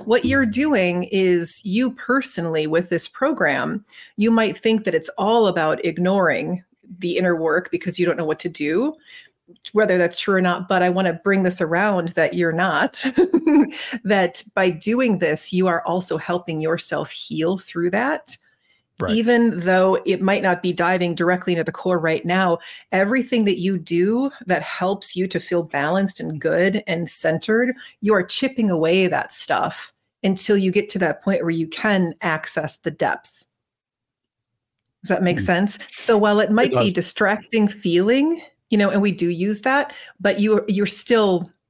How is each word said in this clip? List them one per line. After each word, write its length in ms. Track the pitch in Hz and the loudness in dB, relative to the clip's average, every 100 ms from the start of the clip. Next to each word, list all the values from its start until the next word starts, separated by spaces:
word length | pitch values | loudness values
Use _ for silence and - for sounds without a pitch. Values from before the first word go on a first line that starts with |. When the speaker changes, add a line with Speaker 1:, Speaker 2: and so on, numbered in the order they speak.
Speaker 1:
what 200 | 208 240 | 0 0
you're 220 | 247 277 240 | 2 2 2
doing 580 | 220 302 247 180 175 180 | 0 2 2 2 0 -2
is 480 | 190 185 175 170 - | 0 2 2 0 -6
you 260 | 196 208 254 | -4 -2 -2
personally 720 | - - 262 - - 170 160 151 | -4 -2 -2 -2 -4 -2 -2 0
with 220 | 165 180 | 0 0
this 200 | 170 - | -2 -4
program, 760 | - 277 285 160 131 123 208 - - - - | -4 -2 0 0 0 -4 -6 -10 -20 -14 -2
you 140 | 220 | 2
might 260 | 226 214 - | 2 2 0
think 260 | 226 220 | 0 0
that 100 | 202 | 0
it's 160 | 165 160 - | -2 -4 -4
all 300 | 208 233 208 | 0 4 2
about 360 | 165 156 - | 2 0 0
ignoring 800 | 170 160 180 196 170 127 156 180 - _ - 180 | -2 -2 0 2 2 0 -4 -8 -10 _ -20 -8
the 180 | 180 180 | -4 0
inner 180 | 180 165 | 0 0
work 320 | 160 165 180 | 0 0 -2
because 280 | 175 180 156 | -6 -4 -2
you 80 | 175 | -2
don't 100 | 165 | 0
know 80 | |
what 140 | 156 156 | -4 -4
to 80 | 175 | -6
do, 460 | - 147 170 285 311 - - - _ _ _ - | -6 -2 0 -2 -6 -16 -20 -20 _ _ _ -4
whether 260 | 214 208 180 | 0 2 2
that's 200 | 175 - | 2 0
true 160 | - 190 | 0 2
or 40 | |
not. 280 | 180 175 180 | 2 0 0
But 140 | 185 | 2
I 60 | 180 | 2
wanna 320 | 180 185 170 | 2 0 -2
bring 180 | 202 190 | 0 2
this 180 | 180 180 | 0 0
around 500 | 160 170 208 185 170 | 0 2 2 0 -2
that 240 | 170 156 | 0 0
you're 180 | 175 165 | 0 0
not, 520 | 160 185 151 226 - 262 - 370 330 320 285 | 0 0 0 -2 -2 -2 0 2 2 4 4
<laughs> 460 | - - - 247 | 2 -2 -10 -6
that 380 | 190 196 175 - - | 0 2 0 -4 -6
by 160 | 202 185 | 0 0
doing 480 | 160 208 240 254 175 | 0 -2 0 0 0
this, 340 | 165 151 - | 0 -2 -2
you 140 | 180 185 | 0 0
are 160 | 170 | 0
also 320 | - 180 180 160 | -2 -2 -2 -4
helping 440 | - 175 175 156 | -4 -6 -4 -4
yourself 500 | 156 170 - 147 151 | -2 -4 -4 -6 -6
heal 480 | - - 156 165 190 | -10 -8 -4 -2 -4
through 320 | - 170 175 | -6 -4 -2
that. 460 | 196 262 311 - - _ _ _ _ _ - | -2 -2 -4 -8 -20 _ _ _ _ _ -6
Speaker 2:
Right. 120 | - | -2
Speaker 1:
Even 460 | 220 226 240 233 175 | 0 4 4 4 2
though 400 | 175 185 190 190 190 | 2 4 4 2 0
it 160 | 185 | 0
might 200 | 190 202 | 0 2
not 200 | 190 180 | 0 0
be 100 | 180 | -2
diving 420 | 175 175 185 175 | 0 0 0 -2
directly 380 | 165 175 180 185 | 0 0 0 0
into 120 | 165 | -2
the 60 | 156 | -2
core 280 | - 185 180 | -4 -2 0
right 260 | 160 160 | 0 -2
now, 360 | 170 185 185 170 - - - | 0 0 2 0 -4 -20 -4
everything 520 | 190 202 254 240 240 | 0 2 0 0 0
that 140 | 208 180 | 2 0
you 180 | 185 185 | -2 -2
do 540 | 151 175 190 233 269 - 185 | -2 0 2 0 -2 -6 -4
that 160 | 170 | -4
helps 520 | - - 185 190 - | -4 -4 -4 -2 -6
you 140 | 180 185 | -4 -4
to 100 | 175 | -4
feel 240 | - 175 | -2 -2
balanced 560 | 156 139 147 185 196 - | -2 -2 0 0 -2 -4
and 220 | 160 156 | -8 -4
good 420 | 160 160 190 202 - | -2 2 2 0 -4
and 240 | 170 165 | -4 -4
centered, 640 | - 160 160 - 226 247 254 - _ | -2 -2 -2 0 0 0 -4 -14 _
you 140 | 202 | 0
are 80 | 202 | 2
chipping 480 | 185 - 269 262 208 | 0 -2 -2 0 0
away 360 | 170 160 185 185 | 2 2 2 2
that 280 | 147 - | 0 -4
stuff 580 | - - 120 156 - - _ _ _ | -8 -4 -2 -2 -6 -14 _ _ _
until 320 | 190 185 - 202 | -2 0 2 2
you 140 | 190 | 2
get 180 | 190 202 | 0 -2
to 100 | 196 | -2
that 220 | 165 147 | -2 -2
point 200 | 196 196 | -2 0
where 80 | 165 | 0
you 180 | 165 160 | -2 -4
can 460 | - 214 196 170 - | -4 0 2 0 -2
access 560 | 180 156 - - 151 - | -4 -4 -4 -6 -6 -6
the 120 | 170 | -8
depth. 540 | 151 135 - - - - _ _ _ _ _ _ _ _ _ _ _ _ _ _ _ | -2 -2 -2 -8 -14 -20 _ _ _ _ _ _ _ _ _ _ _ _ _ _ _
Does 80 | - | -4
that 120 | 190 | 0
make 140 | 180 160 | 2 2
Speaker 2:
Mm. 60 | |
Speaker 1:
sense? 340 | - 175 202 - - - | 2 2 0 -2 -12 -4
So 180 | - 214 | 2 4
while 240 | 214 208 | 4 4
it 100 | 214 | 4
might 220 | 208 254 | 2 2
Speaker 2:
It 60 | 123 | 2
Speaker 1:
be 60 | |
Speaker 2:
does. 80 | 202 | 2
Speaker 1:
distracting 760 | 175 180 - 190 208 - 226 208 | 0 -4 0 0 0 -2 0 0
feeling, 720 | - 180 170 202 262 302 330 - _ _ | 0 0 2 4 4 2 -2 -8 _ _
you 80 | 208 | 2
know, 100 | 196 | 2
and 140 | 196 | 2
we 100 | 202 | 0
do 160 | 165 175 | 0 -2
use 320 | 170 196 208 | 0 -2 -2
that, 320 | 262 277 285 - - - | 0 0 0 -8 -20 -4
but 200 | 202 196 | -2 2
you, 240 | 214 214 - | 2 2 2
you're 180 | 196 196 | 0 0
still 640 | - - 233 208 175 180 _ | -2 0 2 4 2 -2 _